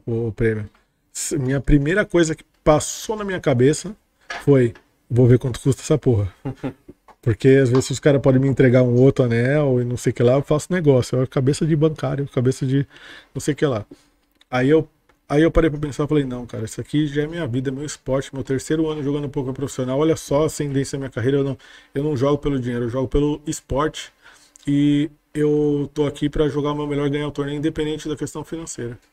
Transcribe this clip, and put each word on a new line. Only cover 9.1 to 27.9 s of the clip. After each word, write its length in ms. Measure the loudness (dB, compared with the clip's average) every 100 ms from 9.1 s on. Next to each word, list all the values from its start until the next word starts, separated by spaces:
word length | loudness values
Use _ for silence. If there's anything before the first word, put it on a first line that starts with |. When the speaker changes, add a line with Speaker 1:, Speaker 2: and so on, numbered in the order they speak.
| 4 2
Speaker 1:
anel 560 | 2 2 2 2 0
e 20 |
não 140 | -2 -2
sei 140 | -2
o 20 |
que 80 | 2
lá, 120 | 2
eu 100 | 2
faço 280 | 2 -2 -2
negócio, 460 | 0 4 4 2 -2
eu 80 | -2
cabeça 380 | 0 0 0 0
de 100 | 2
bancário, 520 | 0 0 -6 -6 -4
cabeça 400 | -2 0 0 0
de 180 | 0 -2 -8 -20 -20 -16
não 80 | -8
sei 140 | -6 -2
o 20 |
que 80 | 0
lá. 200 | -2 -6 -18 _ _ _ _ _
Aí 180 | 0 4
eu, 200 | 2 2 _ _ _ -2
aí 120 | 2
eu 80 | 4
parei 200 | 4 0
pra 100 | 0
pensar, 260 | -6 -4 0
falei, 200 | 0 0
"Não, 200 | -6 -10
cara, 200 | -10 -10
isso 160 | -10
aqui 260 | -4 -2 -2
já 140 | -2
é 40 | -4
minha 200 | -4 -4
vida, 220 | -4 -4
é 20 |
meu 140 | -6 -8
esporte, 480 | -10 -4 -4 -4
meu 100 | -8
terceiro 460 | -4 -4 -2 -2 -2
ano 120 | -4
jogando 280 | -4 -4 -4
poker 240 | -6 -6
profissional, 440 | -6 -6 -6 -4 0
olha 180 | 0 0
só 260 | 0 0
a 20 | 0
ascendência 500 | -2 -4 -2 -2 -6
da 20 |
minha 100 | -8
carreira, 260 | -4 0 0
eu 60 | 0
não, 120 | -6 -12 -20 _ -6
eu 80 |
não 140 | -2 0
jogo 200 | 0 0
pelo 200 | -2 -4
dinheiro, 260 | -4 -4 -4
eu 40 |
jogo 180 | -4 -2
pelo 340 | 0 0 -2 -6
esporte 640 | -10 -6 -2 -2 -4 -16 _ -20 -20 _ _ -2
e 420 | 2 4 2 0 _ _
eu 560 | -2 0 2 2 0 -4
tô 120 | -4 -4
aqui 220 | -2 -2
pra 200 | 0 -2
jogar 240 | -2 -4
o 20 | -4
meu 100 | -4
melhor, 240 | -2 -2
ganhar 180 | -2 -4
o 40 |
torneio, 260 | -6 -6 -4
independente 520 | -4 -4 -6